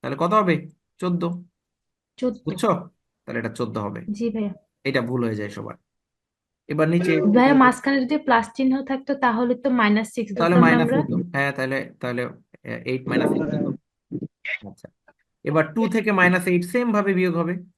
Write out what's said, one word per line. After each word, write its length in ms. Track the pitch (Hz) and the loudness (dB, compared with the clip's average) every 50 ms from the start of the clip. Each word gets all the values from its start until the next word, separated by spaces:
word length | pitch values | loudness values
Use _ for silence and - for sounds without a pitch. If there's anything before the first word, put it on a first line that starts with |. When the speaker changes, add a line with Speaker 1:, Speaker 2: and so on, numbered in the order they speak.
Speaker 1:
তাহলে 160 | - 127 139 143 | -6 -8 -4 -2
কত 100 | 160 175 208 214 | -2 2 2 2
হবে? 140 | 208 180 165 143 - - _ _ _ _ _ _ | 4 4 0 0 -2 -10 _ _ _ _ _ _
চোদ্দ। 220 | - 180 175 170 175 170 175 175 175 _ _ _ _ _ _ _ _ _ _ _ _ _ _ - | -4 -2 -2 0 -2 -4 -6 -8 -12 _ _ _ _ _ _ _ _ _ _ _ _ _ _ -4
Speaker 2:
চোদ্দ। 180 | 254 254 233 - _ | -4 -4 -4 -4 _
Speaker 1:
বুঝছো? 240 | 156 190 190 - 220 175 - - - _ _ _ _ _ _ _ | -8 -4 0 0 0 0 0 -2 -12 _ _ _ _ _ _ _
তাহলে 140 | - - 120 | -8 -6 -6
এটা 100 | 113 117 117 - | -6 -6 -4 -4
চোদ্দ 180 | 123 110 110 110 104 | -6 -4 -4 -4 -6
হবে। 140 | 101 101 113 - - 208 202 | -6 -6 -8 -8 -8 -6 -4
Speaker 2:
জি 80 | 233 233 208 | -4 -4 -4
ভাইয়া। 180 | 220 208 202 180 - _ _ _ _ _ 139 | -4 -6 -6 -6 -10 _ _ _ _ _ -2
Speaker 1:
এটা 120 | 131 135 117 117 | -2 0 -2 0
ভুল 120 | 127 127 120 | -2 -2 -2
হয়ে 120 | 113 110 104 | -2 -2 -4
যায় 120 | 107 101 101 | -6 -8 -8
সবার। 200 | 98 110 107 - _ _ _ _ _ _ _ _ _ _ _ _ _ _ _ _ _ _ - | -12 -12 -12 -14 _ _ _ _ _ _ _ _ _ _ _ _ _ _ _ _ _ _ -8
এবার 140 | 147 151 156 160 170 | -2 0 0 2 2
নিচে 180 | 175 180 180 165 160 - 208 202 | 2 2 2 2 2 4 4 6
Speaker 2:
ভাইয়া, 180 | 247 254 277 285 262 254 | 6 6 6 6 6 6
মাঝখানে 340 | 254 247 247 - 277 277 269 254 | 4 4 2 -2 -2 0 0 0
যদি 120 | 240 302 294 - | 0 -2 -4 0
প্লাস 200 | 262 240 226 220 220 - | 2 2 2 0 -2 -4
চিহ্ন 180 | - 269 262 262 277 269 - | -2 0 2 2 0 -2 -4
থাকতো 220 | 269 262 269 - 285 269 269 | -6 -6 -4 -6 -4 0 0
তাহলে 300 | 247 226 220 247 240 247 240 - | 0 2 2 0 0 -2 -2 0
তো 40 | 277 254 247 | -2 2 2
মাইনাস 280 | 220 208 208 214 226 214 - | 4 4 4 2 0 -4 -6
সিক্স 160 | - 220 208 196 175 | -8 -6 -6 -2 0
Speaker 1:
তাহলে 180 | 165 170 180 | 2 4 6
Speaker 2:
ধরতাম 60 | 175 | 8
না 40 | 170 | 8
Speaker 1:
মাইনাস 220 | 165 160 160 160 - | 8 6 4 2 2
Speaker 2:
আমরা। 120 | - - | 2 0
Speaker 1:
হতো। 140 | 147 - - - - - - | 0 0 -2 -4 -4 -4 -2
হ্যাঁ, 180 | 139 139 139 135 135 | -2 -2 -2 -2 -4
তাহলে, 200 | 131 131 135 135 - - - _ | -4 -4 -4 -4 -6 -8 -12 _
তাহলে, 220 | - 127 123 120 123 123 - - _ _ _ - _ - | -8 -6 -4 -4 -6 -6 -8 -16 _ _ _ -20 _ -12
আহ, 100 | 117 113 117 123 | -12 -8 -6 -4
এইট 120 | 127 127 127 131 | -4 -4 -4 -2
মাইনাস 180 | 123 - - - - | -2 0 2 2 0
সিক্স 140 | - - - - | 0 -2 -2 -2
হতো। 160 | - - - - - _ _ _ _ _ _ - - - - _ _ _ - - - - 202 | -2 -2 -4 -4 -8 _ _ _ _ _ _ -12 -10 -10 -12 _ _ _ -12 -12 -10 -12 -18
আচ্ছা, 180 | 196 _ _ - _ _ _ _ _ _ _ _ _ _ _ - | -20 _ _ -20 _ _ _ _ _ _ _ _ _ _ _ -2
এবার 160 | 147 160 156 156 - | 0 0 0 0 0
টু 80 | 220 226 208 - | -2 -2 0 0
থেকে 160 | 226 208 214 202 190 | 0 0 0 2 4
মাইনাস 240 | 180 180 180 185 180 185 | 4 4 4 2 2 2
এইট 120 | 180 175 175 175 | 0 0 0 0
সেম 140 | - 247 247 240 214 | -2 -2 0 2 0
ভাবে 140 | 208 202 196 196 185 | 0 0 0 0 0
বিয়োগ 160 | 185 180 160 170 | 0 0 0 -2
হবে। 140 | 165 165 175 180 - - _ | -2 -2 -4 -6 -8 -16 _